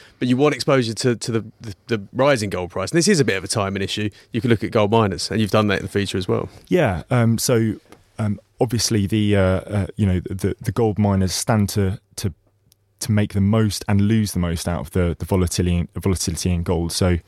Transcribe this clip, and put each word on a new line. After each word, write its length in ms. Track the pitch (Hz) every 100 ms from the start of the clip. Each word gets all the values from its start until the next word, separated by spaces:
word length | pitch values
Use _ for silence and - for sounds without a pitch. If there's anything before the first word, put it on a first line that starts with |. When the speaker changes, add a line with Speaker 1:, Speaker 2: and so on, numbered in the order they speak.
| - _
Speaker 1:
but 80 | 127
you 120 | 127
want 160 | 147
exposure 400 | 131 - 135 113
to, 200 | 107 127
to 180 | 117 -
the, 120 | 113 110 -
the, 140 | 113 - -
the 140 | 113 95
rising 340 | 113 139 131 104
gold 220 | 90 87
price. 220 | - 95
And 40 | 165
this 120 | 170
is 120 | 180
a 60 | 110
bit 100 | 95
of 80 |
a 40 | -
timing 340 | 113 98 98
issue. 260 | 98 - 107 - -
You 80 | 120
can 80 | 120
look 160 | 113
at 60 | 107
gold 200 | 113 104
miners, 400 | 113 104 92 -
and 80 | 104
you've 120 | 104
done 160 | 110 104
that 140 | 98
in 40 |
the 80 | 98
feature 240 | 101 98 98
as 100 | 95
well. 220 | 113 - - -
Speaker 2:
Yeah, 340 | 180 135 85 -
um, 260 | 123 117 110
so, 380 | - 117 113 - - - _ -
um, 220 | 107 101 _ -
obviously 480 | 120 113 - 110 98
the, 300 | 107 104 98
uh, 40 |
uh, 440 | 92 92 - 101 95 -
you 100 | 101
know, 140 | 92
the, 360 | - 98 95 -
the 100 | -
gold 260 | 101 113 101
miners 360 | 104 98 92
stand 340 | - - 110 101
to, 300 | 107 95 101 _ -
to, 160 | 98 - _ _ _ _ _ _
to 140 | -
make 220 | 104 104
the 80 | 104
most 420 | 98 113 110 - -
and 140 | 101
lose 320 | 101 110 104
the 60 | 90
most 280 | 87 85 -
out 140 | 85
of 100 | 71
the, 220 | 95 87 82
the 80 | 85
volatility, 600 | 98 87 - 87 87 82 -
volatility 540 | 98 90 - 80 92
in 120 | 87
gold. 300 | 85 85 85
So 260 | - 92 85